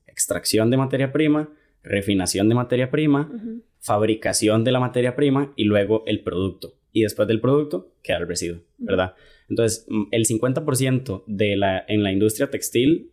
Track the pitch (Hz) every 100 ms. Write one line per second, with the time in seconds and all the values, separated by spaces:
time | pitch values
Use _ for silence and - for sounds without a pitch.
0 | - - - 85 - 107 113 131 135 135
1 | 131 143 156 151 151 - _ _ - 98
2 | 98 98 90 95 107 120 123 123 127 151
3 | 156 139 147 233 226 233 - _ - 104
4 | 110 107 113 - 107 110 117 127 127 127
5 | 123 123 143 135 139 - 107 104 98 110
6 | 110 104 - 87 95 - - _ _ 113
7 | 107 - 107 110 127 143 147 - - _
8 | - 85 85 87 87 85 - _ 240 92
9 | 92 - - _ _ - 113 110 - 110
10 | 104 113 113 113 127 135 147 131 131 127
11 | 131 - - 101 104 98 98 92 - 104
12 | 98 98 107 - 139 - - 117 131 170
13 | -